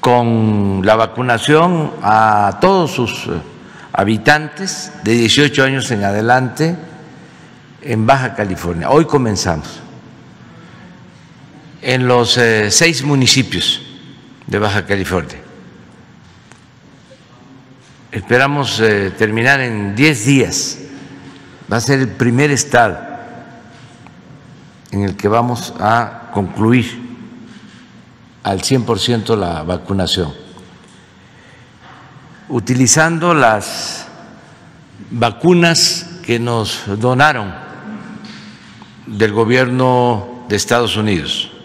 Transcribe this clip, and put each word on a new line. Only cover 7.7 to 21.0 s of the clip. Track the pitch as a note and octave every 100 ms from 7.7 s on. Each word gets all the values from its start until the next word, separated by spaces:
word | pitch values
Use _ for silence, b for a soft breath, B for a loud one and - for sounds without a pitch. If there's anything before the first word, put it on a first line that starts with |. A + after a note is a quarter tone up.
| -
en | C#3+ A2+ A2
Baja | C3+ B2+
California. | F#2+ G#2 F2+ F2 E2+ D2+
Hoy | C#3+ E3
comenzamos | C#3+ A#2 F#2+ F#2+ D#2+ - - - - - - - - B B B B B B - - - - - - - -
en | - B2+ B2+
los, | B2 A#2 B2+
eh, | A#2 A2 G#2
seis | G2+ E3 C#3+
municipios | C#3 C#3+ B2 C3+ A#2+ F2+ - - - - - - - - -
de | G#2
Baja | G#2+ G2+
California. | E2+ G2+ F#2 F#2 D2 - - - - - - - - - - - - - - - - - _ - - - - - - - - - -
Esperamos, | A2+ F#2+ A#2+ C#3 D3 B2 G#2
eh, | A2 G#2 G2 F2+
terminar | A2 A2 A#2+ C#3
en | B2+ A2 G2+
diez | G#2 D3+ C3+ A2+
días. | C#3 G2 - - - - -